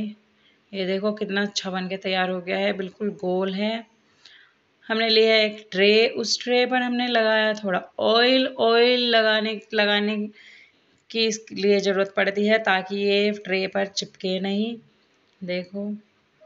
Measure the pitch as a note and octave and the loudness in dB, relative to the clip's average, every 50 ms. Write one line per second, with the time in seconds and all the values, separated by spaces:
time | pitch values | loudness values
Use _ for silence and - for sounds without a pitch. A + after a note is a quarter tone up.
0 | G#3+ G#3 G#3 _ _ _ _ _ _ _ _ _ _ _ G3+ F#3+ F#3 F3+ F#3+ F#3+ | -6 -8 -10 _ _ _ _ _ _ _ _ _ _ _ -8 -6 -4 -2 -2 -2
1 | G3+ G#3+ G#3 G#3 G#3 - F#3+ G3+ G3+ G3+ G#3 - - G3 F#3 F#3 F#3 F3+ F#3+ F#3+ | -2 -2 -4 -4 -4 -4 -2 -2 -2 -2 -4 -6 -8 -6 -6 -6 -6 -6 -8 -6
2 | F#3+ F#3+ F#3 F#3 F#3 F#3 F#3 F3+ F3 F3+ F#3+ F#3+ G3 G3+ G3 F#3+ G3 F3+ - - | -6 -2 -2 0 0 -2 -2 -6 -4 -4 -4 -2 0 -2 -2 -4 -6 -10 -8 -6
3 | G#3+ G3+ - - F3 F3+ F3+ F#3 F#3+ F#3+ F#3 F#3+ G#3 G#3+ A3+ A#3 A3 _ _ _ | -6 -6 -6 -4 -4 -2 -2 -2 -2 -2 -4 -4 -4 -4 -4 -6 -10 _ _ _
4 | _ _ _ _ - - - - - _ _ _ _ _ _ _ _ - A3 A3 | _ _ _ _ -20 -20 -20 -20 -20 _ _ _ _ _ _ _ _ -4 -2 0
5 | A3+ A3+ A3 A3 A3 A3 A3 A3 G#3+ G#3+ G#3+ G#3+ G#3+ - - F#3 G3 G#3 G#3+ A3 | 0 2 4 4 4 6 4 4 2 2 -2 -8 -14 -6 0 2 4 6 6 6
6 | A3+ C4 - - A#3 G#3 - - - A#3+ B3 B3 B3 B3 B3+ B3+ B3 B3 B3 A#3+ | 4 2 0 -2 -4 -4 -4 -4 -2 0 2 2 2 2 0 -2 -2 -2 -2 -2
7 | B3 B3 A#3+ A3+ A3 A3 A3 A3 G#3+ G#3+ G#3+ G#3+ G#3+ G3 F3+ - - - _ - | -2 0 2 2 2 2 2 2 2 0 -2 -2 -2 -2 -2 -2 -4 -6 _ -2
8 | G#3+ G#3+ A3 A#3 A#3+ B3 C4 C4 C4 C4+ C4 C4 A#3 A3+ A3+ A#3 A#3+ B3 B3 B3 | 0 2 4 4 4 4 4 4 2 0 0 0 2 4 4 6 4 4 4 2
9 | A#3+ A#3+ A3+ A3+ A3 A3 G#3+ G#3+ G#3+ A3 A3 G#3 - - A3+ G#3+ G#3 G#3 G#3 G#3 | 2 2 2 4 4 4 2 0 0 -2 -4 -8 -10 -6 -2 0 2 2 2 2
10 | G#3 G#3 G#3+ G#3 G#3+ G#3 - - - - - - - _ _ _ _ _ _ _ | 0 0 -2 -4 -6 -8 -10 -16 -20 -20 -20 -20 -20 _ _ _ _ _ _ _
11 | _ - - A3+ A3+ A3 G#3 G#3+ - - G#3 F#3+ F#3+ G3+ G3+ G3 F#3 G3 F#3+ F#3+ | _ -6 -2 0 0 0 0 -4 -8 -12 -8 -2 2 2 2 2 2 0 0 0
12 | G3 G3 - G#3 G3 G3 G3 G#3 G#3 G#3 A3 A3 A3 G#3 F#3+ F#3+ F#3 F#3+ G3+ G3+ | 0 -2 0 -2 -2 0 0 0 2 2 2 2 2 2 0 0 0 -4 -4 -2
13 | G3+ G3+ G3+ G3+ G3+ G#3+ G#3 G#3 - F#3 F#3 F#3+ F#3+ F#3+ - G3 G3 G3 - - | 0 2 2 2 2 0 -2 -4 -4 -4 -2 -2 -2 -2 -2 -4 -4 -4 -6 -8
14 | - - - - - F#3 F#3 F#3 F#3+ G3 G3 G3+ A3 A#3 A#3 A3+ - _ _ _ | -10 -10 -10 -8 -6 -4 -4 -2 -2 -2 -2 -2 -2 -4 -6 -10 -16 _ _ _
15 | _ _ _ _ _ _ _ - F#3+ F3 F3+ F3+ F3+ F3+ G3 G3+ G3+ G#3 G#3 G#3 | _ _ _ _ _ _ _ -14 -8 -6 -6 -6 -6 -8 -10 -10 -8 -8 -8 -10
16 | - _ _ _ _ _ _ _ - | -14 _ _ _ _ _ _ _ -20